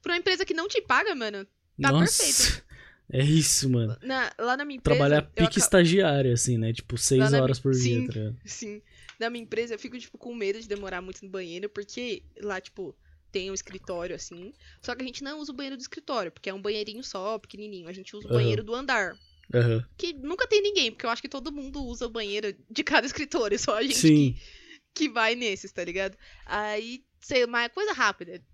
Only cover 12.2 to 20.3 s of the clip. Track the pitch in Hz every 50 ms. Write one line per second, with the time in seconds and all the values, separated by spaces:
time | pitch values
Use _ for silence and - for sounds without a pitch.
12.2 | - - _ - - 208 196 185 185 - _ - 185 143 - _ _ _ - _
13.2 | _ _ - 196 185 190 196 190 - - 190 190 - - 180 170 175 185 170 -
14.2 | - - 175 170 180 214 - _ - - - _ - - 240 240 262 262 254 -
15.2 | 285 269 302 311 302 285 269 247 285 269 277 240 254 - - 330 _ - 277 226
16.2 | 190 165 _ - - 196 190 196 196 208 220 214 208 214 208 233 262 - - 196
17.2 | 185 208 226 214 - _ - 196 214 214 202 180 170 165 185 190 190 - - 208
18.2 | - - 120 120 120 - - - - 214 233 247 277 269 254 220 196 175 - -
19.2 | _ _ _ _ _ _ - 123 120 120 113 113 120 - - - - 349 311 269
20.2 | 254 294